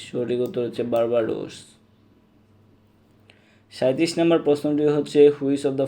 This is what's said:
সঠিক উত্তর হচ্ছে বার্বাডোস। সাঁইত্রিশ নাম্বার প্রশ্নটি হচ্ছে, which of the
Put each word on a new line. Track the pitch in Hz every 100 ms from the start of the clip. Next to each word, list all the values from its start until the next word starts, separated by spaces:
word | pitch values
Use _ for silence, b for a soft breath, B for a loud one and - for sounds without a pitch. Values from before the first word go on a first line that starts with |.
| -
সঠিক | 123 120 123
উত্তর | 123 123
হচ্ছে | 120 110
বার্বাডোস। | 120 117 117 120 110 104 95 - - _ _ _ _ _ _ _ _ _ _ _ _ _ _ _ _ b b b b
সাঁইত্রিশ | - 127 135 165 170
নাম্বার | 170 165
প্রশ্নটি | 143 143 147 147
হচ্ছে, | 151 147 143 147 147
which | 143 139 139
of | 139
the | 135